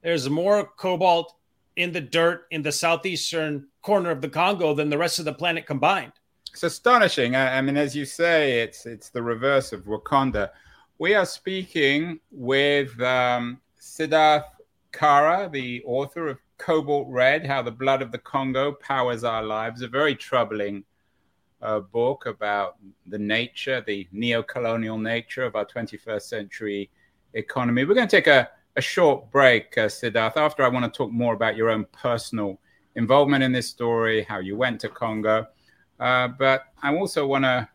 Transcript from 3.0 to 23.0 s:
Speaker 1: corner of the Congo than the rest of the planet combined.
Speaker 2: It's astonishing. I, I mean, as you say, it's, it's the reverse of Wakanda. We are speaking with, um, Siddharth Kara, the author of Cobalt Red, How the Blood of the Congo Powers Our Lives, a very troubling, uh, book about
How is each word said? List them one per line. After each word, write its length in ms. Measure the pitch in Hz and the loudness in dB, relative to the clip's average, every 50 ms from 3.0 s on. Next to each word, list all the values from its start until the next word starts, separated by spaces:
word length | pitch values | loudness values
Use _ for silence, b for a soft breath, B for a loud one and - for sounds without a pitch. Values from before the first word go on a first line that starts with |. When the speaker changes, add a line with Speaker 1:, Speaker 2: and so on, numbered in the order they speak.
| 165 190 180 156 - - - 165 156 156 151 143 139 _ _ _ | -2 -6 -6 -4 -6 -4 -4 -4 -4 -2 -4 -6 -8 _ _ _
Speaker 1:
corner 300 | _ - 208 202 180 175 | _ 0 0 2 2 0
of 100 | 160 139 | -4 -4
the 80 | 131 147 | -4 -6
Congo 440 | 131 156 175 185 208 185 180 156 147 | -2 0 0 0 0 2 0 0 0
than 160 | 143 151 151 | 0 0 -2
the 80 | 143 147 | 0 0
rest 200 | 170 170 - - | -2 -2 -2 -4
of 80 | 170 | -4
the 80 | 151 139 | -6 -6
planet 320 | - 160 175 165 156 147 | -4 -4 -4 -4 -4 -6
combined. 460 | - 151 135 123 165 196 190 135 113 - _ _ _ _ _ _ - | -6 -6 0 2 2 2 2 -2 -8 -16 _ _ _ _ _ _ -20
Speaker 2:
It's 120 | _ - - | _ -4 -4
astonishing. 720 | 170 - - _ 240 247 240 214 180 - - 127 120 127 | -4 -4 0 _ 6 6 6 6 4 2 2 0 2 2
I, 220 | 131 135 131 127 131 | 2 2 2 2 0
I 40 | |
mean, 160 | 135 135 139 143 | 0 0 0 0
as 180 | 147 143 127 | 0 -2 -2
you 80 | 147 143 | -6 -8
say, 560 | 135 - - 165 170 170 160 151 139 127 117 | -8 -4 -2 2 4 4 4 4 4 2 0
it's, 260 | 117 107 - - - | 0 -2 -6 -14 -16
it's 240 | 117 117 104 - - | -16 -16 -16 -18 -10
the 140 | _ 123 117 | _ -6 -4
reverse 480 | 120 117 113 123 139 143 135 131 - | -4 -4 0 0 2 2 2 0 0
of 140 | - 98 90 | -10 -14 -8
Wakanda. 640 | 101 107 104 - - - 139 135 131 120 104 101 - b b b b b b b b b _ | -8 -8 -8 -6 0 2 2 2 2 0 -2 -4 -4 b b b b b b b b b _
We 180 | 156 175 208 | 0 2 2
are 100 | 214 190 | 2 2
speaking 920 | 170 - - _ - 190 190 185 - - 170 147 139 139 147 160 175 170 156 _ _ | 0 -4 -10 _ -6 -6 -6 -8 -6 -2 0 2 2 2 2 -2 -4 -8 -12 _ _
with, 680 | - - 127 120 135 135 139 143 143 143 139 131 117 117 | -16 -10 -4 0 2 2 4 4 2 2 0 -2 -4 -4
um, 600 | 123 127 127 127 123 123 123 123 120 120 123 131 _ _ _ _ | -2 0 2 2 2 2 0 0 -2 -6 -10 -12 _ _ _ _
Siddharth 640 | - - - - 156 151 151 156 156 151 151 147 147 - _ _ - _ _ _ _ _ | -20 -20 -8 -6 -4 0 4 6 6 6 6 4 2 -4 _ _ -20 _ _ _ _ _
Kara, 580 | - - - 151 143 143 147 156 170 185 202 180 | -8 0 4 6 6 6 6 6 2 0 -2 -4
the 320 | 151 139 131 123 123 120 123 | -6 -6 -6 -6 -8 -8 -6
author 420 | 139 120 131 139 139 _ 170 165 151 | -4 -2 -2 -2 -4 _ -8 -6 -6
of 120 | 135 127 _ _ _ _ | -8 -8 _ _ _ _
Cobalt 500 | - - 170 160 151 139 147 143 131 131 | -4 0 0 0 2 0 -2 -2 -2 -2
Red, 360 | 131 123 123 131 143 156 165 | 0 4 4 4 4 2 0
How 160 | 139 139 135 | -2 -2 -2
the 100 | 120 120 | -2 -4
Blood 300 | 113 117 135 135 135 131 | -6 -2 0 2 2 2
of 100 | 131 120 | 0 -4
the 60 | 113 123 | -10 -12
Congo 560 | _ - - 139 135 131 127 131 135 147 139 | _ -4 -4 -2 -2 0 0 0 0 -2 -4
Powers 500 | 139 - - 143 135 127 123 123 113 113 | -6 -6 -4 -2 0 0 0 -2 -2 -2
Our 200 | 120 113 113 110 | -2 -2 -2 -4
Lives, 380 | 107 107 107 110 117 120 123 | -4 -4 -4 -4 -6 -8 -10
a 60 | 127 117 | -12 -4
very 280 | 117 135 147 151 139 | -2 0 0 0 0
troubling, 680 | - - - - 127 117 107 110 107 104 101 101 101 98 _ _ _ _ _ _ _ _ _ _ _ _ _ _ _ | -2 -6 -2 0 0 0 0 -2 -6 -6 -6 -6 -10 -12 _ _ _ _ _ _ _ _ _ _ _ _ _ _ _
uh, 180 | - 110 107 107 | -6 -4 -4 -4
book 480 | 98 95 _ 117 120 123 139 135 - 127 | -4 -6 _ -2 0 0 -2 -4 -6 -12
about 480 | 107 _ 107 104 104 101 101 92 - _ _ 98 _ _ | -10 _ -4 -2 -2 -2 -2 -4 -6 _ _ -20 _ _